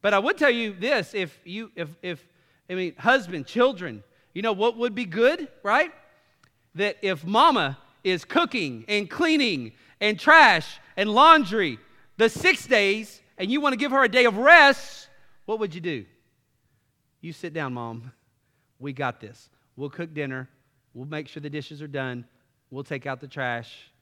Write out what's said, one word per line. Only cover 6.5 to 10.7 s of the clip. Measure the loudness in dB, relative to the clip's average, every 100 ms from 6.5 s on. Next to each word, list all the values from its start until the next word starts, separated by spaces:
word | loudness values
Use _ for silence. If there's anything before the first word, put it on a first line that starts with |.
| _ _
That | -6 -4 -4
if | -6 -6
mama | -2 4 4 4 -2 -6 _ _
is | -4 -4
cooking | -2 -2 0 -4 -6 -10 -6
and | -4 -4
cleaning | -2 0 2 0 -4 -8 _ _ _
and | -4 0
trash | 6 8 8 6 -2